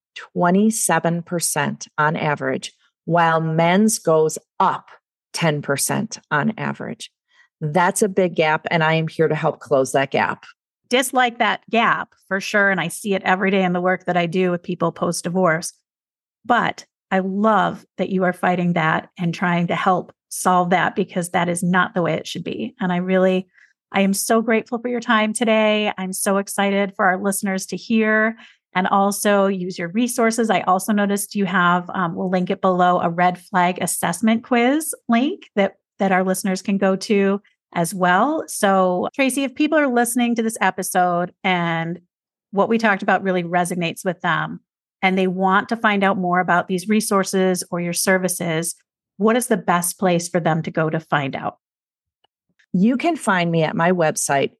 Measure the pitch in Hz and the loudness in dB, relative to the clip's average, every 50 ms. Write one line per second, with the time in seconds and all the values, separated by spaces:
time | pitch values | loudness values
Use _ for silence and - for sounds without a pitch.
0 | _ _ - - - - - 180 175 175 180 190 208 220 220 - - - 170 165 | _ _ -18 -18 -16 -10 -4 0 2 2 4 4 4 2 2 0 0 0 0 2
1 | - 170 170 170 165 - 180 170 160 - - 156 143 143 - - - - _ - | 2 0 -2 -2 -4 -6 -6 -4 -4 -4 -2 -2 -2 -4 -4 -8 -12 -12 _ -2
2 | 151 151 165 - - 156 147 - 131 135 135 - - - _ _ _ _ _ _ | 0 0 0 0 -2 -2 -2 -2 -2 -4 -4 -4 -6 -10 _ _ _ _ _ _
3 | - - 165 170 170 165 165 160 160 160 160 160 165 170 180 190 214 220 208 - | -6 0 2 2 4 4 2 2 0 0 0 2 2 4 4 4 4 2 0 0
4 | - 170 160 160 156 156 - - _ _ _ - 190 180 - - - - - - | 0 2 2 4 2 2 0 -6 _ _ _ -2 0 0 0 -4 -8 -16 -20 -20
5 | _ _ _ _ _ _ - - - 165 151 147 139 - 139 139 - - 143 139 | _ _ _ _ _ _ -8 -2 0 0 0 0 -2 -2 -2 -2 -2 -2 -2 -4
6 | 135 - - - - - 156 147 139 - - - 143 139 139 - - 113 113 - | -4 -6 -8 -14 -10 -4 -2 -2 -2 -2 -4 -4 -6 -8 -8 -8 -10 -12 -12 -12
7 | - - _ _ _ _ _ _ _ _ _ - 160 151 147 185 175 185 196 - | -14 -20 _ _ _ _ _ _ _ _ _ -10 -6 -2 0 2 2 2 2 0
8 | 233 202 190 - 190 180 170 - 160 156 156 156 - - - 165 160 156 160 160 | 0 0 2 0 0 0 2 0 0 2 0 0 -2 -2 0 0 2 2 2 0
9 | 160 156 - - 160 156 160 151 147 156 143 - - - 147 135 135 131 - 143 | 0 -2 -2 0 0 0 0 0 -2 -2 -4 -4 -4 0 0 2 2 2 0 0
10 | 135 139 - 117 107 - - - - - - _ _ _ _ _ _ - - 247 | 0 0 0 -2 0 -2 -4 -8 -12 -20 -20 _ _ _ _ _ _ -2 0 0
11 | 277 262 - 254 254 240 233 247 233 208 196 - _ - - 226 233 196 151 156 | 0 2 2 0 0 0 0 0 0 0 0 -2 _ -2 0 0 2 2 0 0
12 | - - _ _ _ - 190 196 196 - - 214 202 196 190 180 156 170 - - | -4 -10 _ _ _ -6 -6 -4 -4 -2 0 2 2 2 2 0 -2 -4 -6 -8
13 | - 214 196 185 - - 185 185 208 190 190 196 190 180 180 180 180 180 185 180 | -4 -2 -2 -2 0 0 0 0 0 0 2 2 2 0 0 0 0 0 -2 -2
14 | - - 175 180 175 170 156 185 185 180 175 175 175 - 175 165 - 170 165 - | -2 -2 -2 0 0 0 0 0 0 0 0 -2 -4 -6 -6 -2 -2 -2 -2 -2
15 | 175 175 170 - - 180 170 190 185 175 156 160 175 - - _ _ _ _ _ | -4 -4 -4 -4 -6 -4 -2 0 2 2 2 0 -2 -8 -14 _ _ _ _ _
16 | _ _ _ _ _ _ _ _ _ 220 247 226 190 - - - - _ _ _ | _ _ _ _ _ _ _ _ _ 0 0 2 2 0 -4 -6 -12 _ _ _
17 | _ - - 190 185 190 190 202 208 220 214 196 180 175 170 180 - _ _ - | _ -2 -2 -2 0 -2 -2 0 2 2 4 4 2 0 -2 -6 -14 _ _ -6
18 | 190 - 196 185 190 180 180 - - 185 180 180 175 175 175 170 160 156 160 170 | -4 -2 -2 0 0 0 0 0 0 0 0 2 0 0 0 2 2 2 0 0
19 | - - _ - 180 170 165 - - 180 175 170 175 170 185 170 - 196 185 175 | -2 -6 _ -6 -4 -4 -4 -2 -2 -2 0 0 0 -2 -2 0 0 0 0 0
20 | - - - _ _ - - - - 196 185 180 180 175 185 175 156 - - - | -2 -8 -14 _ _ -16 -10 -2 0 2 2 2 2 2 2 2 2 0 0 -2
21 | 185 - - 185 175 175 - 185 175 175 175 170 - 175 185 185 180 - - 185 | -4 -4 -4 -6 -6 -2 -2 -2 0 0 -2 -2 -2 0 2 2 2 0 0 -2
22 | 170 160 156 - - - - 185 170 - - - 226 220 - - 202 180 180 175 | -2 -2 -2 -4 -6 -8 -12 -10 -8 -8 -8 -8 -8 -10 -8 -6 -4 -4 -2 -2
23 | 180 185 185 185 185 190 185 185 190 _ _ _ _ _ _ _ _ _ - 196 | -2 0 2 2 4 4 2 0 -2 _ _ _ _ _ _ _ _ _ 0 0
24 | 196 196 196 196 - - 226 226 226 226 226 220 220 - 254 226 233 247 247 240 | 2 2 0 -2 0 0 0 2 2 2 0 0 -2 -4 -8 -6 -6 -4 -6 -4
25 | 226 - 240 214 214 214 214 - 247 220 220 220 220 214 214 214 214 208 - - | -2 0 2 2 2 0 -2 -2 0 2 2 2 2 2 2 0 0 -2 -4 -4
26 | 190 185 190 - - 208 196 196 196 - - - 196 202 196 196 202 196 196 - | -6 -8 -6 -4 -2 0 0 0 -2 -4 -2 0 0 2 2 0 0 -2 -2 0
27 | 214 190 180 185 202 196 190 - - 202 190 190 190 - - 185 - - 233 220 | 0 0 2 0 0 -2 -4 -2 -2 -4 -4 -4 -6 -6 -10 -10 -4 -2 0 2
28 | 220 214 214 220 214 220 226 - - - _ _ _ _ - 185 185 - - 196 | 2 2 2 2 2 0 -2 -6 -14 -20 _ _ _ _ -4 -2 -2 2 2 2
29 | 196 202 202 - - 214 202 202 196 196 202 190 180 180 185 - 180 170 170 220 | 2 2 0 0 0 2 2 4 4 2 0 -2 -4 -6 -8 -8 -8 -6 -2 -2
30 | 247 233 240 - 233 226 226 226 233 226 196 180 - - 185 190 190 - 214 208 | -2 -2 0 0 0 0 2 0 0 2 2 0 2 2 0 0 2 0 0 0
31 | 202 196 202 202 - - - 208 202 180 180 190 175 175 175 180 180 175 - - | 0 0 0 -2 -4 -4 -4 -2 -2 0 2 2 4 4 4 2 0 -2 -4 -2
32 | 185 165 170 190 196 185 185 185 180 175 202 - - 190 185 180 180 180 180 175 | -2 -2 -2 -4 -4 -2 -2 -2 0 -2 -2 0 0 0 2 4 4 4 4 2
33 | - 175 170 170 180 180 180 180 - - - 185 175 175 185 - - 180 - - | 2 0 0 2 2 2 2 0 -6 -4 0 2 2 2 0 -2 -4 -4 -4 -2
34 | - 170 170 - - 220 226 233 - - 254 240 233 247 277 311 320 - - - | -2 -2 -2 0 2 2 2 2 0 0 0 2 2 2 2 0 -2 -4 -10 -8
35 | _ - 233 233 254 302 392 - - - - 214 196 196 - _ _ _ _ - | _ 0 0 2 2 0 -4 -6 -12 -8 -2 0 0 0 -2 _ _ _ _ -2
36 | 202 190 190 180 190 185 185 185 - 202 185 185 - - 202 196 196 190 190 185 | 0 2 2 2 2 0 -2 -2 -2 -4 -4 -4 -2 -2 -2 0 2 0 0 0
37 | - - 220 202 196 196 196 202 _ _ _ _ _ _ - 175 170 165 - 190 | 0 0 0 2 2 2 0 -2 _ _ _ _ _ _ -4 -2 -2 -2 -2 0
38 | 180 175 180 185 220 285 311 320 - - - - - 196 196 190 185 185 180 180 | 2 4 4 4 4 2 0 -4 -6 -8 -6 -2 0 2 4 4 2 2 2 0
39 | 107 - - - 269 262 254 277 277 254 262 - 302 302 330 311 294 277 240 240 | -2 -4 -2 -2 -2 0 0 -2 -4 -4 -2 -2 -2 0 2 2 2 2 2 0
40 | 240 233 - 254 240 233 233 220 226 226 220 - 190 190 - - 185 - - 185 | 0 0 0 0 0 0 0 -2 -2 -4 -2 -2 -2 -2 -2 -2 -6 -2 0 2
41 | 180 180 175 175 175 175 - _ - 196 185 175 170 170 165 165 165 165 170 175 | 2 2 2 0 -2 -4 -6 _ -2 -2 0 0 0 -2 -2 -2 -4 -6 -6 -10
42 | _ _ _ _ _ _ _ _ _ _ - 196 196 170 226 226 226 220 196 190 | _ _ _ _ _ _ _ _ _ _ -2 0 0 2 2 2 2 2 0 0
43 | - 202 202 - - 190 185 180 175 170 170 175 180 170 180 180 175 165 - - | 2 2 2 2 2 0 -2 -2 -2 0 0 0 0 0 -2 -4 -4 -4 -4 -6
44 | - 190 170 - - 175 160 156 156 156 160 180 _ _ _ _ _ _ _ - | -6 -6 -6 -4 -2 -2 -2 -2 -2 -6 -8 -12 _ _ _ _ _ _ _ -2
45 | - 190 185 190 185 185 180 185 190 190 185 202 202 - 233 226 226 220 208 202 | -2 0 2 2 0 0 0 0 0 2 2 2 2 0 -4 0 0 2 2 4
46 | 196 190 196 190 185 175 175 180 180 175 175 175 175 - 190 180 170 220 214 220 | 2 2 2 0 0 0 0 0 2 2 2 0 0 0 -2 -4 -2 0 0 0
47 | 226 - 214 196 190 - - 190 185 185 185 180 - - - 175 175 175 175 - | 0 2 0 0 0 0 0 0 2 2 0 -2 -4 -6 -6 -6 -4 -4 -4 -2
48 | - - 190 185 185 180 180 - 185 175 160 160 170 170 - _ _ _ _ _ | 0 2 2 2 2 -2 -4 -4 -4 -4 -4 -4 -4 -6 -8 _ _ _ _ _
49 | _ _ _ - 196 220 226 247 240 - 220 196 165 - 175 175 175 - - - | _ _ _ -2 0 2 2 2 0 0 -2 -2 0 0 0 0 0 -2 -4 -2
50 | - 185 180 170 175 - - 180 160 165 160 165 156 - - 170 160 156 160 165 | 0 2 2 0 0 -2 -2 -2 0 0 0 0 -2 -4 -2 -2 -2 -2 -2 -4
51 | 160 - - 147 143 135 131 - - - - _ _ _ _ _ _ _ _ _ | -4 -2 -2 -2 -2 -2 -6 -8 -8 -8 -10 _ _ _ _ _ _ _ _ _
52 | _ _ _ _ _ _ _ _ _ _ _ _ _ _ - 180 185 226 262 247 | _ _ _ _ _ _ _ _ _ _ _ _ _ _ -2 2 2 2 2 2
53 | - 339 339 262 - - 196 180 170 170 165 165 156 151 - - 165 175 185 180 | 0 -2 -2 -2 0 0 0 0 0 0 0 0 0 0 0 0 0 2 2 2
54 | 165 156 - - - - 143 139 139 - _ _ | 0 0 0 -2 -2 -2 0 0 0 -2 _ _